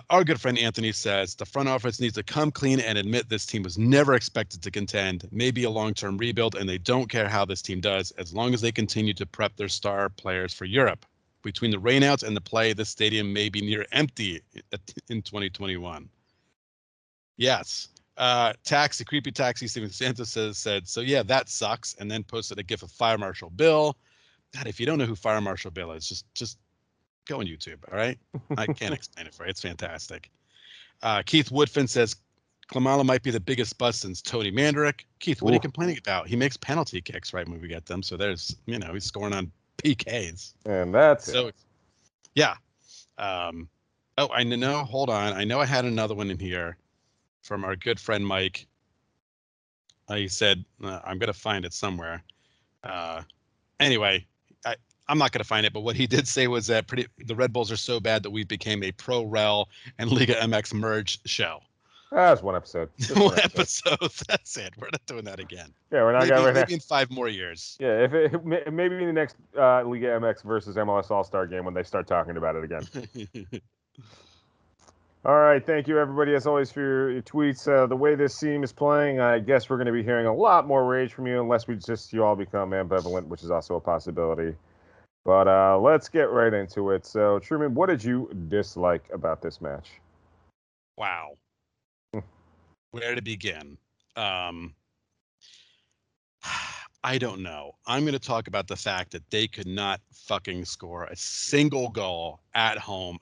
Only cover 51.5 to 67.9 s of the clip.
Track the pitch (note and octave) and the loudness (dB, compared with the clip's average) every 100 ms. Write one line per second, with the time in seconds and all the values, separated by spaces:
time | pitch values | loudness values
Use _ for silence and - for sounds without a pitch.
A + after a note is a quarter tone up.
51.5 | G2+ F2 - G#2 F2+ E2 E2+ - _ _ | -4 -4 -6 -6 -6 -8 -10 -14 _ _
52.5 | _ _ _ - F2+ E2 E2 D#2+ _ _ | _ _ _ -10 -8 -8 -10 -12 _ _
53.5 | _ _ - C#3 A#2 G2+ F#2 - _ _ | _ _ 0 2 4 2 2 -2 _ _
54.5 | _ A#2+ A#2 _ _ - D3+ C3+ B2 G#2 | _ -8 -8 _ _ -2 2 2 0 -2
55.5 | G#2+ G#2+ G#2+ A2+ A2+ A#2+ B2+ - C3 B2+ | 0 0 -2 -4 -2 2 2 2 2 0
56.5 | A#2+ G#2 A2+ - B2+ - - A#2 A2+ B2+ | 0 2 0 0 -4 -6 -8 -6 -2 0
57.5 | A#2+ A2+ A2 - A#2 A2+ A2 G2+ G#2+ G2+ | 0 -4 -4 -4 -2 0 0 -2 -6 -6
58.5 | G#2 A2+ G#2 F#2+ G2 - B2 G#2+ G#2+ G#2+ | -6 -4 -4 -4 -6 -4 -4 0 2 2
59.5 | G#2 G2+ - B2+ - A2+ B2 B2 A2+ A2+ | 2 0 -8 -16 -4 2 4 4 2 2
60.5 | A2 G#2 G#2+ A2 G#2+ G2+ - - - F2 | 0 0 -2 -2 -2 -2 -6 -6 -4 -4
61.5 | D#2 _ _ _ _ - F#3 F3+ A#2+ G2 | -6 _ _ _ _ -2 6 6 6 4
62.5 | F2+ - E2+ D#2+ - A#2 G3 G3+ - F#3 | -4 -4 -6 -6 -6 0 6 6 6 2
63.5 | - - - F3 D3 E3+ - - G#3+ - | 2 -2 0 0 0 0 -6 -4 -4 -4
64.5 | - F#2+ - - D#3 - A#2 G#2 G2 F2+ | -12 -12 -12 -10 -10 -8 -12 -10 -12 -14
65.5 | F2 D#2+ _ - A#2 A#2 B2 B2+ C3 C3 | -16 -18 _ -2 4 6 6 6 8 8
66.5 | C3 B2+ E3+ - C#3+ B2+ C3 A#2 G2 F2+ | 6 4 0 0 0 2 -2 -4 -4 -8
67.5 | E2+ - - C3 | -10 -14 -4 0